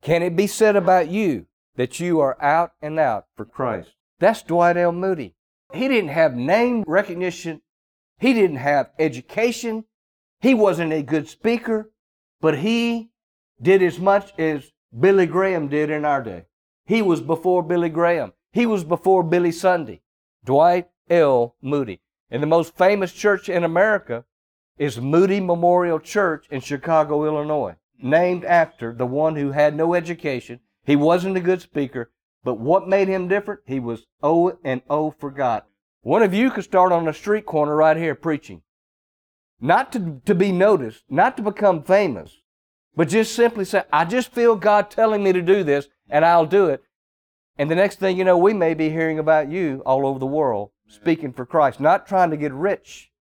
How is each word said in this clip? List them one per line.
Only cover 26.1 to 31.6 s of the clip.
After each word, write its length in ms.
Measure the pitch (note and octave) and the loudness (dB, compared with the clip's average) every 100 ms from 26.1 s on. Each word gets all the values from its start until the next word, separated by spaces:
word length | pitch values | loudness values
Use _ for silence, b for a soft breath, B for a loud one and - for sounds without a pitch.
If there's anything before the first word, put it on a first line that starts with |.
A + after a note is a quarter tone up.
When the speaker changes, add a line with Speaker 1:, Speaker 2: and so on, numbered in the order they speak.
| G#3 F#3+ D3+ _ | -2 -2 -4 _
Speaker 1:
in 120 | C#3 | -12
Chicago, 640 | - C#3+ D#3+ D#3+ D3+ D3 D3+ | -8 -8 -2 0 0 -2 -2
Illinois, 500 | D3+ D3+ D3+ G#2+ E2+ _ _ | -4 -4 -4 -6 -10 _ _
named 440 | C3 D#3 F3+ F3+ E3 | 0 2 2 -2 0
after 480 | F3 D#3+ _ A#2 | 0 0 _ -12
the 120 | A#2 B2 | -6 -6
one 300 | C3+ D#3 D#3 | -2 -2 -2
who 160 | C#3 | -4
had 240 | C#3 D3+ D3 | 0 -2 0
no 180 | D#3+ | -2
education. 680 | F3 E3 E3+ D3+ B2+ - B2 _ _ - | -2 -4 -8 -6 -8 -10 -20 _ _ 0
He 100 | C#3+ | 2
wasn't 400 | D3+ F3 F3+ F#3+ | 4 2 0 -2
a 60 | |
good 200 | F3 F#3 | 0 -2